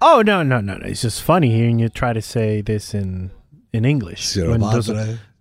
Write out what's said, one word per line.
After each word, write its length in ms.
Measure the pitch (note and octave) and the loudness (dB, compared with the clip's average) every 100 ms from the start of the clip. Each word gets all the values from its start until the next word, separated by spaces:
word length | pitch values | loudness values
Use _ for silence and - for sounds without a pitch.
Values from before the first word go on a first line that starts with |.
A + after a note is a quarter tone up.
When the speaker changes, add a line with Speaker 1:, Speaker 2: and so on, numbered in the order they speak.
Speaker 1:
Oh, 220 | D4 D4 G#3+ | 6 6 6
no, 160 | G3 | 2
no, 180 | D3 B2 | 2 0
no, 160 | G2+ G2 | -2 -8
no. 80 | F#2+ | -8
It's 160 | G2 | -4
just 180 | A#2 - | -4 -4
funny 300 | - F3+ C3+ | 2 2 4
hearing 260 | A2+ A#2 A#2 | 2 2 2
you 120 | A2+ | 0
try 220 | - B2 | -2 -4
to 120 | A2+ | -4
say 380 | - A#2+ A2 G#2+ | -4 -2 -2 -2
this 340 | G#2 G#2+ - G#2+ | -2 -4 -4 -6
in, 340 | F#2+ F#2 F#2 - _ - _ | -6 -8 -10 -14 _ -20 _
in 140 | A2+ B2 | -2 0
English. 400 | D3 F#2 - - | 0 -2 -8 -6
Speaker 2:
Sierra 240 | G2+ E2 | -2 0
Speaker 1:
When 120 | A#2 | 2
those 280 | A2 A#2+ G#2 | 2 0 0
are, 60 | G#2+ | -4
Speaker 2:
Madre. 240 | A2 A2+ - _ | -4 -8 -14 _